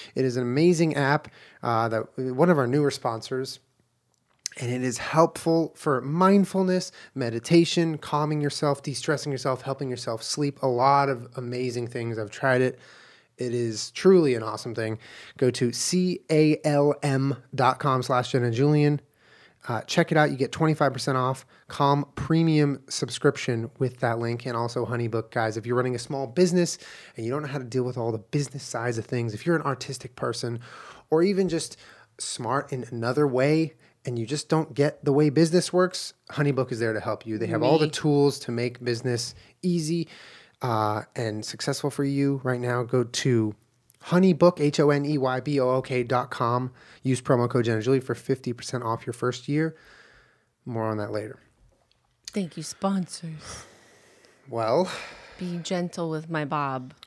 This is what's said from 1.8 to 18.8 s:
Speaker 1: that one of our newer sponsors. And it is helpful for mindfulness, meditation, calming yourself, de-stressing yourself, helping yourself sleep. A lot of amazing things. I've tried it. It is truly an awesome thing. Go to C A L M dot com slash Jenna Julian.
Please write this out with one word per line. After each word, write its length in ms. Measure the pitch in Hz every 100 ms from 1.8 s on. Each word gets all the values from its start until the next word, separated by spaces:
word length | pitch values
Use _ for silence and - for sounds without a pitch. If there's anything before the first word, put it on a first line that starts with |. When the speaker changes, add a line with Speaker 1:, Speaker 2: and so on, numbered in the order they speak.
| 117
Speaker 1:
that 280 | 110 - -
one 300 | 127 127 175
of 80 | 156
our 80 | 120
newer 220 | 139 143
sponsors. 680 | - 127 113 - 131 131 - _ _ _ _ _ _ _ _ - -
And 100 | 120
it 140 | 127
is 140 | 127 117
helpful 720 | - 160 165 - - 165 156 -
for 240 | 156 131
mindfulness, 920 | 131 160 190 202 185 190 185 185 180 - -
meditation, 880 | 135 120 113 - 170 165 - 165 151
calming 420 | - 147 151 151
yourself, 440 | 147 - 151 139
de-stressing 480 | - 127 - 143 147
yourself, 300 | 131 131 127
helping 280 | 135 135 135
yourself 320 | 120 123 113
sleep. 400 | - - 143 139
A 60 | 135
lot 400 | 120 135 143 139
of 180 | 123 120 -
amazing 520 | 120 123 127 120 117
things. 320 | 123 117 113
I've 100 | 104
tried 300 | - 135 127
it. 180 | 127 - - - - - _ -
It 160 | 123
is 380 | 120 117 104 -
truly 460 | - 190 185 151 120
an 80 |
awesome 280 | 110 107 123 113
thing. 240 | 110 110 - - - -
Go 120 | 127
to 220 | 117 120
C 480 | 117 - 180 180 175 -
A 300 | 156 156 151
L 300 | 156 147 147 139
M 340 | 147 135 139 131 -
dot 280 | 131 127 131
com 240 | 143 131
slash 260 | 117 127 -
Jenna 220 | 135 120
Julian. 480 | 113 143 151